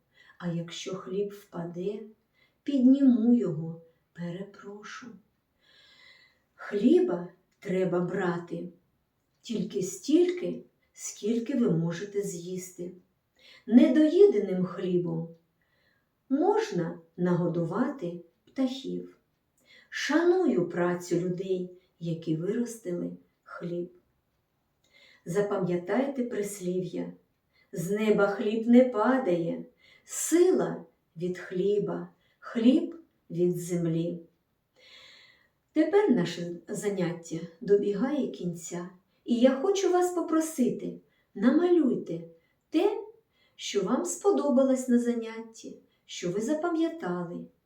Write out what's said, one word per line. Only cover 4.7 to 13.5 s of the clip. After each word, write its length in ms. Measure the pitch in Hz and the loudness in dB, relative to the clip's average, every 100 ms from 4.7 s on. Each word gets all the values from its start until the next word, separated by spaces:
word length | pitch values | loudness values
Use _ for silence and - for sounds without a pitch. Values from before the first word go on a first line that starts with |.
| 208 214 - 240 185 _ _ _ _ _ _ - - - - _ _ _ - | -16 -16 -16 -16 -20 _ _ _ _ _ _ -20 -20 -20 -20 _ _ _ -18
Хліба 720 | - 202 240 359 359 180 175 - _ _ | -8 0 4 6 4 -2 -6 -14 _ _
треба 400 | - 185 180 175 | -4 -2 0 0
брати 680 | 175 202 180 170 - 170 - - _ _ _ _ _ _ | 0 -2 -2 -2 -6 -10 -10 -16 _ _ _ _ _ _
тільки 420 | - 202 180 202 | -8 -6 -4 -4
стільки, 800 | - - - 311 359 - 175 - - _ _ | -6 -6 2 4 4 0 -6 -8 -12 _ _
скільки 640 | - - - 208 240 - 262 | -16 -14 -6 -2 -2 -2 0
ви 140 | 220 | 2
можете 500 | 165 165 170 202 202 | 2 -2 -4 -6 -6
з'їсти. 680 | 180 170 175 180 - - 180 - _ _ _ _ - | -6 -8 -10 -10 -10 -12 -12 -14 _ _ _ _ -20